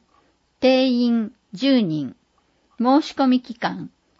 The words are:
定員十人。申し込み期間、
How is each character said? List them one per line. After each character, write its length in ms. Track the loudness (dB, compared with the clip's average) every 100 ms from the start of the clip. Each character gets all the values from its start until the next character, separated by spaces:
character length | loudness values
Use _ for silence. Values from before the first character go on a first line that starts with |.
| _ _ _ _ _ -2
定 300 | 2 2 2
員 420 | 0 0 0 -4 _ _
十 260 | -4 0 2
人。 360 | 0 -4 -8 -12 _ _ _ _ _ -4
申 220 | 2 2
し 100 | 0
込 140 | -2 0
み 140 | 0
期 120 | -2
間、 380 | -8 -8 -8 -14 _ _ _